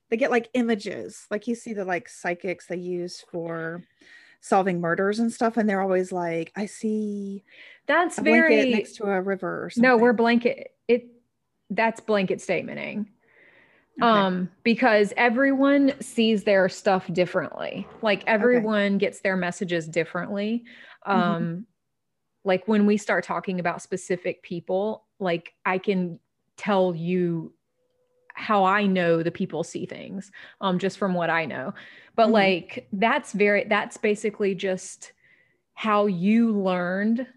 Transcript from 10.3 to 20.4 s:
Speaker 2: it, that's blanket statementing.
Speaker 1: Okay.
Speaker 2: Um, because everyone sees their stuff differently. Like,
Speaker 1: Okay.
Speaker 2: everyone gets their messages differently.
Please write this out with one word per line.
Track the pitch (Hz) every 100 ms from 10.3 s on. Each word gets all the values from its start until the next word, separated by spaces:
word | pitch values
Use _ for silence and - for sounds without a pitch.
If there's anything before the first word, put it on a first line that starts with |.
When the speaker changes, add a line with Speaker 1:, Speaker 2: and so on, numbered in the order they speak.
| 233 240 - - _ -
Speaker 2:
it, | 240 240 _ _ _ _ _ -
that's | 190 226 220
blanket | - 208 190 196
statementing. | - 165 - 143 143 208 214 _ _ _ _ _ _ _ _ -
Speaker 1:
Okay. | 240 214
Speaker 2:
Um, | 190 180 180 _
because | 240 226 254 214 202 -
everyone | 240 226 277 269 277 285 277 -
sees | - - 220 214
their | 190 196 185
stuff | - 214 185 -
differently. | 170 170 185 143 - 78 - 202 -
Like, | 220 202
Speaker 1:
Okay. | -
Speaker 2:
everyone | 220 240 247 214 214 202 196
gets | 190 -
their | 202 185
messages | 175 175 185 170 160
differently. | 160 160 175 180 202